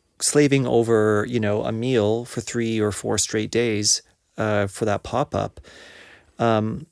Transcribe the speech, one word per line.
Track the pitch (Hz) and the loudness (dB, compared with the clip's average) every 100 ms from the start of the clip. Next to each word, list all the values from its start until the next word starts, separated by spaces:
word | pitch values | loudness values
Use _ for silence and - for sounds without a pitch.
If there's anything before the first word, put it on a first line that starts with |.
| _ _ | _ _
slaving | - 151 147 135 123 | 0 4 4 4 2
over, | 117 117 113 107 104 113 | 2 4 4 4 2 0
you | 120 | -2
know, | 104 104 | 0 -2
a | - | -2
meal | 113 123 123 104 113 | -4 0 2 2 0
for | 120 - | -4 -8
three | 113 120 113 110 | -6 -4 -2 0
or | 104 | 0
four | 98 113 107 | -2 -4 -2
straight | - 110 107 | -2 -2 -2
days, | 120 120 104 101 - - _ _ - | 0 0 0 0 -2 -4 _ _ -4
uh, | 110 104 98 | -2 0 -2
for | - 107 | -2 -2
that | 101 | -2
pop-up, | - 120 147 98 104 - - - - - - - _ - | -2 -4 -2 -4 -6 -8 -20 -20 -20 -20 -20 -20 _ -2
um, | 120 110 107 117 156 | 2 2 0 -4 -10